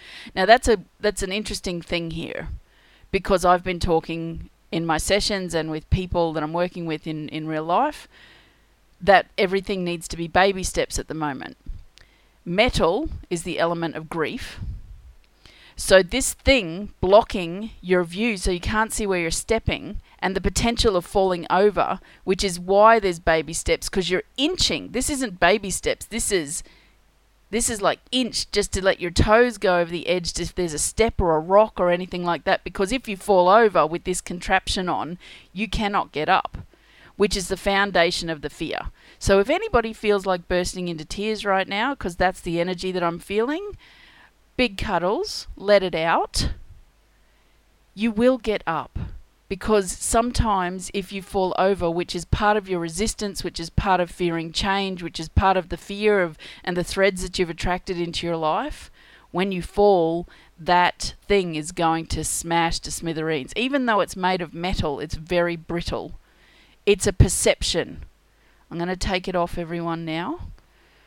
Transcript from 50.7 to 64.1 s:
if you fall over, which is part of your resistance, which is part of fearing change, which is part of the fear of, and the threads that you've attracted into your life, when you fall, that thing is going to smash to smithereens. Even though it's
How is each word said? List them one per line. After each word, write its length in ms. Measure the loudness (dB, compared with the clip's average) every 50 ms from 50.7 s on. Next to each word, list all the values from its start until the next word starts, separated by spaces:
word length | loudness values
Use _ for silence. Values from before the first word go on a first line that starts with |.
| -6 -8 -10 -8 -6
if 180 | -6 -8 -6
you 100 | -10 -12
fall 320 | -10 -6 -2 -2 -2 0 0 2
over, 320 | 2 2 2 2 0 -2
which 260 | -2 -2 -4 -4 -6
is 100 | -8 -4
part 300 | -2 -2 2 2 2 2
of 140 | 2 0 -2
your 100 | -4 -4
resistance, 640 | -4 -4 -4 -4 -4 -4 -4 -4 -6 -8 -6 -6 -8
which 160 | -8 -8 -8
is 100 | -8 -4
part 300 | -2 -2 2 2 2 2
of 100 | 2 -2
fearing 420 | -2 -2 -2 -2 -2 -2 -4 -6
change, 520 | -4 -4 -2 0 0 0 0 -2 -4 -6 -8
which 160 | -10 -8 -8
is 80 | -8 -2
part 280 | 0 2 4 4 4 2
of 120 | 0 -4
the 80 | -8 -12
fear 440 | -10 -10 -6 0 2 4 4 4
of, 160 | 2 0 -4 -10 -18 -20 -18 -12 -6
and 140 | -4 -2 -2
the 60 | -2
threads 380 | -2 0 2 2 2 2 0
that 160 | -6 -6 -2 -2
you've 120 | -2 -2
attracted 480 | -2 -4 -2 -2 -2 -2 -4 -6 -4 -4
into 280 | -4 -4 -4 -4 -4
your 120 | -4 -2 0
life, 540 | 0 0 0 0 -2 -4 -8 -12 -16 -20 -20 -20 -20 -20 -20 -20 _ _
when 200 | -2 -2 -2 0
you 100 | -2 -4
fall, 640 | -6 -4 0 4 6 6 6 6 4 2 0 -2 -6 -8 -14 -20 -20 _ _ -10
that 580 | 0 2 4 4 4 4 0 -2 -8 -10 -10 -10 _ 0
thing 280 | 2 2 2 0 -4
is 160 | -6 -6 -6
going 340 | -4 0 0 0 0 0 -4
to 180 | -6 -6 -6 -4
smash 560 | -4 -6 -6 -4 -2 0 2 2 0 0 -4
to 120 | -6 -8
smithereens. 640 | -10 -8 -6 -6 -4 -4 -2 -2 -2 -4 -4 -6 -6
Even 320 | -4 -4 -2 0 -2 0 2
though 120 | 2 0
it's 160 | 0 -2